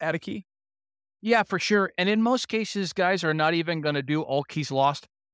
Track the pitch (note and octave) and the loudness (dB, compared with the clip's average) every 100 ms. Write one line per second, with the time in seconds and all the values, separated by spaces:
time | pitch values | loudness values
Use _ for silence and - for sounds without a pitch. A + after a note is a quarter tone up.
0 | D#3 E3 - G3+ - _ _ _ _ _ | -4 -4 -6 -10 -12 _ _ _ _ _
1 | _ _ G#3+ A#3 G3+ F#3+ - G#3 F#3+ - | _ _ 0 2 2 -2 2 2 2 0
2 | F#3 G#3+ A#3 B3+ - A3 G#3 G3+ F3+ - | 0 2 2 0 -2 -4 -2 -4 -4 0
3 | F3+ F#3+ E3 D#3 D#3 E3+ E3 E3 D3+ D3 | 0 2 0 2 2 2 -2 -2 -2 -2
4 | C3+ D3+ - C#3 C#3 D#3+ C#3 C3+ C#3 C#3 | 0 -2 0 -2 -2 -6 -2 2 2 0
5 | - _ _ | -10 _ _